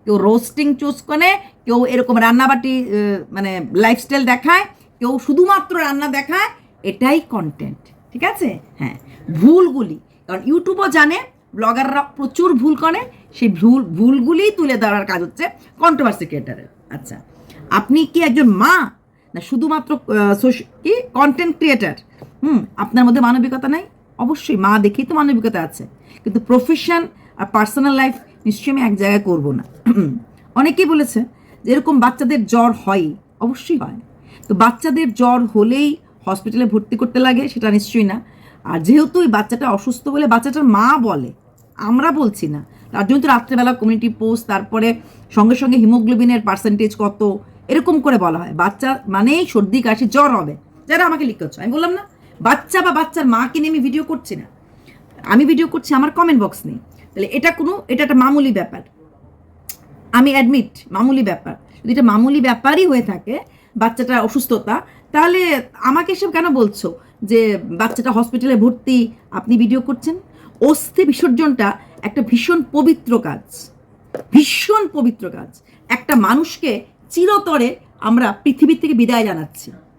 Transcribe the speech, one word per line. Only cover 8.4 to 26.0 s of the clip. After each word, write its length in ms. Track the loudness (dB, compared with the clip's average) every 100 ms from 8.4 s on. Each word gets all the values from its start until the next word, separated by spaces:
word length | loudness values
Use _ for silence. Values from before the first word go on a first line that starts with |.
| -6 -6 -14 -12
হ্যাঁ, 200 | -10 -10 -20 -18 -10
ভুলগুলি, 640 | 4 6 6 4 0 -6 -8 _ _ -12
কারণ 160 | -8
YouTube-ও 460 | -2 -2 0 -2 0
জানে 300 | 2 2 0 -8 _ _
ব্লগাররা 480 | -4 -2 0 -2 -4
প্রচুর 520 | -6 -8 -6 0 2
ভুল 200 | 2 2
করে, 260 | 0 0 -2 -6 -16 _
সেই 140 | -2 -2
ভুল, 360 | 2 4 4
ভুলগুলিই 680 | 0 0 2 2 2 2 0
তুলে 260 | 0 -2 0
ধরার 300 | 0 -2 -4
কাজ 160 | -6
হচ্ছে 260 | -6 -8 -10 -10 _ 0
কন্ট্রোভার্সি 480 | 2 2 0 -2 -8
ক্রিয়েটারের। 400 | -8 -10 -14 -18 _ _
আচ্ছা, 300 | -18 -16 -20 -20 -20 -20 -20 -4
আপনি 360 | -4 2 2 2
কি 140 | 0
একজন 260 | 0 4 4
মা 440 | 4 4 2 0 -10 _ _ _
না 60 | -16
শুধুমাত্র, 540 | -6 -4 -2 -2 -4
আহ, 400 | -6 -2 0 2
সোশ-, 280 | 2 2 0 -6 -8
কি 200 | -2 -2 -2
কনটেন্ট 420 | 0 0 2 -4 -2
ক্রিয়েটার? 380 | 0 0 -2 -8 _ _ -20 _
হুম, 240 | -2 -2 -2 -8
আপনার 280 | -2 2
মধ্যে 160 | 4 4
মানবিকতা 480 | 2 2 0 -4 -4
নাই? 140 | -4 -6 _ _ -8
অবশ্যই 380 | -6 -6 -4 -2
মা 220 | 2 4
দেখেই 260 | 2 0
তো 100 | -2
মানবিকতা 480 | 0 0 0 -2 -4
আছে, 240 | -8 -12 -20 -20